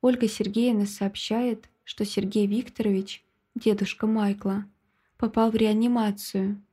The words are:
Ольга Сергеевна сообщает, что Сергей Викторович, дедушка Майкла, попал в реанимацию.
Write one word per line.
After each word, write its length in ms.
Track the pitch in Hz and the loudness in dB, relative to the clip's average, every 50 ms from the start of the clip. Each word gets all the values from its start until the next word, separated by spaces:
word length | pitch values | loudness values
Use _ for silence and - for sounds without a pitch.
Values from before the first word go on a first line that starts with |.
Ольга 280 | - 254 254 247 233 214 | 4 2 2 4 0 0
Сергеевна 580 | - - 202 - 202 226 240 247 240 208 202 | 0 -2 -4 -2 0 2 2 2 2 2 0
сообщает, 800 | 202 - - 202 196 196 - - - 220 226 247 247 220 226 - - _ _ _ | -2 -2 -4 -4 -4 -4 -6 -6 -2 -2 0 0 -2 -2 -4 -8 -20 _ _ _
что 220 | - - - 214 | -18 -6 -6 -6
Сергей 420 | 202 - - 190 190 202 214 208 | -4 -2 -4 -4 0 0 2 2
Викторович, 760 | 202 208 233 247 - - - 226 214 196 190 190 196 - - _ _ _ _ _ _ _ | 2 2 -2 -4 -6 -6 -2 0 0 0 0 -2 -4 -12 -18 _ _ _ _ _ _ _
дедушка 500 | 233 - 220 208 208 202 196 - - - | -2 0 2 2 2 0 -4 -4 -4 -2
Майкла, 600 | 220 220 220 208 202 196 202 - 196 190 202 202 - _ _ _ _ _ _ _ _ _ | 0 0 2 0 0 -2 -2 -2 -4 -4 -4 -6 -8 _ _ _ _ _ _ _ _ _
попал 340 | _ - 220 - 226 226 226 | _ -4 -2 2 2 2 4
в 60 | 220 | 4
реанимацию. 1040 | 220 226 214 214 214 226 240 240 240 220 208 202 202 - - - 196 190 196 208 202 - _ | 4 2 4 4 2 2 2 2 2 2 0 -2 -4 -8 -6 -4 -2 -2 -2 -4 -6 -10 _